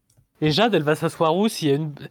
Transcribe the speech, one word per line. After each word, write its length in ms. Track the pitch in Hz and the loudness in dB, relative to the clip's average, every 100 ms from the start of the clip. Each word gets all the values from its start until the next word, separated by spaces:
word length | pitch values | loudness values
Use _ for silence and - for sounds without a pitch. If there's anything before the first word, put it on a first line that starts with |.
| _ _ _ - | _ _ _ -4
Et 120 | 156 | 0
Jade, 220 | 143 226 | 2 2
elle 100 | 185 | 2
va 100 | 147 | 0
s'asseoir 420 | 156 165 - 160 170 | 0 -2 0 0 2
où 120 | 220 | 0
si, 180 | - 156 | 0 0
y 40 | |
a 20 | |
une... 180 | 139 156 143 139 | 0 -2 -10 -18